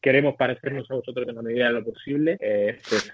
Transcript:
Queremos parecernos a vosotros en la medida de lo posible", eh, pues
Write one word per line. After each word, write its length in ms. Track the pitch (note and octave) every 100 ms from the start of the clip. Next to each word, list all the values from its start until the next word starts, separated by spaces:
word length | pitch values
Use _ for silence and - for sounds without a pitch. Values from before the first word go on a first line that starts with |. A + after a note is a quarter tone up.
Queremos 340 | C3+ C3+ C#3+ -
parecernos 540 | B2+ B2+ - C3+ -
a 60 | C3
vosotros 320 | B2 B2+ B2
en 80 | A2+
la 60 |
medida 260 | A2+ A#2+ A#2+
de 60 |
lo 100 | A#2
posible", 540 | A2+ - - C#3+ D#3 G3
eh, 380 | G#2+ G#2 G#2 A#2 -
pues 260 | G#2+ -